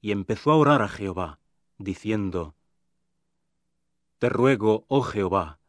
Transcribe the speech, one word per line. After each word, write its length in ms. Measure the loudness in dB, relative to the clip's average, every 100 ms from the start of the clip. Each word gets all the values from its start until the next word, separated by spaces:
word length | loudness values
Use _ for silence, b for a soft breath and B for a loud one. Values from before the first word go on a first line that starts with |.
y 100 | -4
empezó 400 | -4 -4 -4 2
a 60 | 4
orar 260 | 6 4
a 60 | 0
Jehová, 500 | -6 -8 -6 -8 -12 _ _ _ _
diciendo: 760 | -10 -8 -4 -4 -2 -6 -8 -14 _ _ _ _ _ _ _ _ _ _ _ _ _ _ _ _
"Te 100 | -2
ruego, 560 | 2 2 4 2 0 _
oh 140 | -2
Jehová 580 | 0 -2 0 0 -2 -10